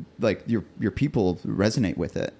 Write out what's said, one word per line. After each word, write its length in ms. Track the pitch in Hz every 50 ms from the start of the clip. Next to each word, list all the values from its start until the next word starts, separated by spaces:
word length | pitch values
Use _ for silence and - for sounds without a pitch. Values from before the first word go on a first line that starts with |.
| - - - -
like, 260 | 107 110 92 - -
your, 180 | - 117 107 87 - - -
your 100 | 117 101 -
people 460 | - 135 147 - 127 98 90 87 87 -
resonate 520 | - - 78 98 110 113 - 113 87 - -
with 180 | 85 - -
it. 160 | - - - - -